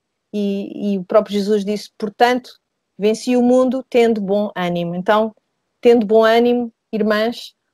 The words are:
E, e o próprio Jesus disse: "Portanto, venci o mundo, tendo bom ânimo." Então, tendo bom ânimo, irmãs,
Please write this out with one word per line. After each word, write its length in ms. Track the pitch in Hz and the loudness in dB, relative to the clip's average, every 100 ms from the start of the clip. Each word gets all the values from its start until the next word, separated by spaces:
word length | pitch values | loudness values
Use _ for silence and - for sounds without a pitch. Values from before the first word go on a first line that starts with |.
| _ _ _ | _ _ _
E, 600 | 208 202 196 - - 202 | -4 -4 -4 -8 -8 -4
e 40 | 196 | -4
o 80 | 180 | 0
próprio 320 | 214 208 202 | 0 0 -4
Jesus 260 | 196 214 | 0 -2
disse: 260 | 196 208 - - | -2 -6 -8 -10
"Portanto, 540 | 214 - 240 247 - - _ _ _ - | -10 0 2 2 -6 -20 _ _ _ -4
venci 380 | 208 226 254 247 | -2 -2 -2 0
o 40 | |
mundo, 440 | 240 254 254 262 - | 2 2 2 -2 -2
tendo 300 | 247 233 214 | 2 2 0
bom 320 | 190 202 208 | -2 -2 -2
ânimo." 400 | 180 175 175 170 180 | -4 -4 -4 -6 -6
Então, 380 | 185 214 220 _ _ _ _ _ | 0 0 0 _ _ _ _ _
tendo 260 | 240 240 202 | 2 2 4
bom 200 | 220 220 | 4 4
ânimo, 440 | 233 240 240 233 _ - | 4 2 0 -4 _ -10
irmãs, 600 | 202 208 214 226 233 - _ _ | -4 -2 0 -2 -6 -16 _ _